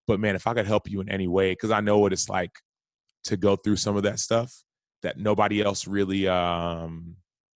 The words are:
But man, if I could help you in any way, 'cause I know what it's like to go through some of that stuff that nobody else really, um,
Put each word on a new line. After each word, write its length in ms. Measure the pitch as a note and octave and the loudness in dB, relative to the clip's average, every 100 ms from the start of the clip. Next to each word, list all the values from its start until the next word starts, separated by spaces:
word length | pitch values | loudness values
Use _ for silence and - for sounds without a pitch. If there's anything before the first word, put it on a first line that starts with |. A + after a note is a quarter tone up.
| - | -2
But 120 | G2+ | 0
man, 160 | G#2+ | 0
if 120 | F#2+ - | 0 -2
I 80 | |
could 120 | A#2 G2+ | 0 2
help 240 | G#2 - | 0 0
you 100 | G2+ | -8
in 80 | F#2 | -4
any 200 | G2 F#2 | -2 0
way, 260 | F#2 F#2+ | 2 2
'cause 160 | F#2 A2 | 0 0
I 100 | G#2+ | 0
know 180 | G#2 G#2 | 4 4
what 140 | G2+ | 4
it's 160 | F#2 - | 0 -4
like 240 | F#2+ F2 - _ _ _ _ _ _ | -4 -4 -10 _ _ _ _ _ _
to 120 | - G2 | -6 0
go 200 | G2+ G2 | 2 2
through 200 | G#2+ G2+ | 0 0
some 200 | G#2+ G2+ | 0 0
of 80 | |
that 160 | G2+ A2+ | 0 -2
stuff 440 | - A2+ B2 - _ _ _ _ | 0 0 -2 -10 _ _ _ _
that 160 | F2+ - | -10 -4
nobody 440 | G#2 G#2 G#2 G#2 | 0 2 2 2
else 240 | G2+ G2 - | 0 -2 -4
really, 400 | G2+ F#2+ G2 F#2+ | -2 0 0 2
um, 880 | F2+ F2 F2 E2+ E2 E2 E2 E2+ F2+ _ _ _ | 0 0 -2 -4 -6 -10 -12 -16 -20 _ _ _